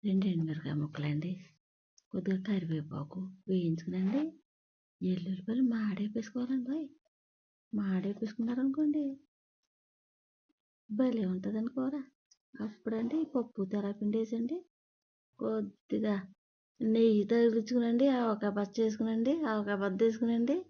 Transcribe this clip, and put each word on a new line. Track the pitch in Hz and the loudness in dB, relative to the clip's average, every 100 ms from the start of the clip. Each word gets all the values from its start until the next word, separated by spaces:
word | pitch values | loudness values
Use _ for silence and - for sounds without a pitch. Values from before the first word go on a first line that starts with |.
| 208 | 2
రెండు | 190 190 | 2 2
ఎండుమిరకాయ | 170 160 156 143 147 | 0 0 -2 -4 -4
ముక్కలండి, | 151 151 147 147 170 185 - _ _ _ _ _ _ | -4 -4 -2 -2 -2 -6 -10 _ _ _ _ _ _
కొద్దిగా | 190 180 190 190 | -4 -2 -2 0
కరివేపాకు | 196 165 156 151 156 143 185 190 - - | -2 0 -4 -4 -8 -8 -8 -10 -10 -2
వేయించుకునండి. | 190 170 165 - 180 190 254 311 320 _ _ _ _ _ _ | 0 2 -2 -2 -2 0 0 -2 -6 _ _ _ _ _ _
ఎల్లుల్లిపాయలు | 185 180 185 185 - 240 254 226 | -2 -2 -2 -6 -2 2 2 2
మాడేపేసుకోవాలండి. | 214 190 208 220 220 254 247 262 247 302 | -2 -2 -4 -4 -6 -6 -2 -2 -2 -4
ఓయ్, | 285 - _ _ _ _ _ _ _ | -6 -12 _ _ _ _ _ _ _
మాడేపేసుకున్నారనుకోండి | 208 196 185 196 202 214 - 226 247 269 277 302 302 277 269 _ _ _ _ _ _ _ _ _ _ _ _ _ _ _ _ _ | -4 0 0 0 -2 -6 -2 -2 0 0 2 2 2 -2 -6 _ _ _ _ _ _ _ _ _ _ _ _ _ _ _ _ _
భలే | 214 254 233 185 | 0 0 2 0
ఉంటుందండి | 185 196 220 233 262 | -2 -2 -4 -4 -2
కూర. | 254 285 262 _ _ _ _ - 214 | -4 -4 -10 _ _ _ _ -8 -8
అప్పుడండి | - - 220 233 311 320 254 | -6 -6 -4 -2 -2 -2 -2
పప్పు | 226 - 190 | -4 -6 -4
తెల్లపిండి | 208 202 202 208 220 | -2 -4 -2 -2 0
వేసండి, | 220 233 233 339 - _ _ _ _ _ _ _ | -2 -2 -4 -6 -8 _ _ _ _ _ _ _
కొద్దిగా | 226 220 202 - _ 214 214 202 190 - _ _ _ _ | -4 -2 -4 -10 _ -2 0 0 -4 -18 _ _ _ _
నెయ్యి | 226 226 226 208 202 | 2 6 6 6 4
తగిలించుకునండి. | 233 233 226 220 247 233 240 277 254 | 4 4 4 0 2 2 4 4 4
ఆవకాయ | 233 214 208 202 | 2 0 0 0
పచ్చ | 196 214 220 | -2 0 0
వేసుకునండి, | 214 220 226 233 320 294 | 2 0 2 2 2 2
ఆవకాయ | 214 208 202 196 | 0 0 0 0
బద్ద | 190 226 | 4 2
వేసుకునండి. | 220 233 233 240 330 359 | 2 0 2 2 0 -2